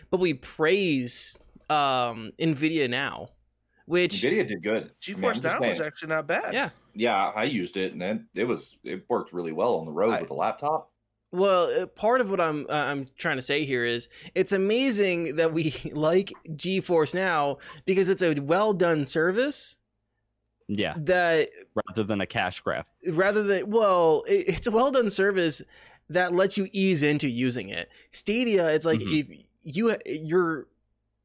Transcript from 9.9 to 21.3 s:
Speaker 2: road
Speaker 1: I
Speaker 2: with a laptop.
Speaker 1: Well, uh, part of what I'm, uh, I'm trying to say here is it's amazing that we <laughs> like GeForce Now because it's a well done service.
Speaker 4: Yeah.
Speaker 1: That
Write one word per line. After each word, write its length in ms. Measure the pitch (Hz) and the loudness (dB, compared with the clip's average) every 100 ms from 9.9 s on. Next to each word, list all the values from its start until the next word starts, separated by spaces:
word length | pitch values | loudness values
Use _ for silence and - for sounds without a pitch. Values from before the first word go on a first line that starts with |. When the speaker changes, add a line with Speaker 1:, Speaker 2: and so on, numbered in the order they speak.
Speaker 2:
road 180 | 76 107 | 0 0
Speaker 1:
I 80 | 113 | 0
Speaker 2:
with 80 | 82 | -4
a 40 | |
laptop. 560 | 67 101 - 147 156 - _ _ _ _ | -4 -4 -2 -4 -4 -6 _ _ _ _
Speaker 1:
Well, 520 | 175 196 185 160 143 | 0 2 4 2 0
uh, 40 | 185 | -4
part 340 | - 214 254 | -2 0 2
of 80 | 214 | 2
what 100 | 190 | 0
I'm, 260 | 165 151 - | 0 -2 -4
uh, 40 | |
I'm 340 | 151 135 143 131 - | -4 -2 -4 -8 -6
trying 200 | 170 135 | -4 -4
to 60 | |
say 220 | 127 147 | -2 -2
here 200 | 147 123 | 0 0
is 240 | 120 120 - - - | 0 -2 -6 -16 -6
it's 160 | 180 190 | -2 0
amazing 840 | 196 196 226 269 208 196 175 165 151 | 2 2 2 2 2 0 0 -2 0
that 160 | 165 | 0
we 200 | 160 160 - | 2 -2 -4
<laughs> 80 | 156 | -8
like 400 | 151 151 185 196 - - | -2 2 2 0 -12 -14
GeForce 640 | 147 175 190 165 170 151 | -8 -2 -2 2 2 2
Now 440 | 175 190 160 143 135 - - - | 0 0 0 0 -2 -12 -10 0
because 220 | 190 185 | 2 2
it's 140 | 190 | 2
a 120 | 180 147 | 2 2
well 320 | 139 175 214 | 2 2 2
done 300 | 190 175 160 | 2 2 2
service. 720 | 135 165 170 196 277 277 - - _ _ _ _ _ _ _ _ - | 0 0 2 2 0 -2 -8 -10 _ _ _ _ _ _ _ _ -6
Speaker 4:
Yeah. 280 | 104 104 170 | -2 -2 -2
Speaker 1:
That 520 | 147 180 175 | 0 2 4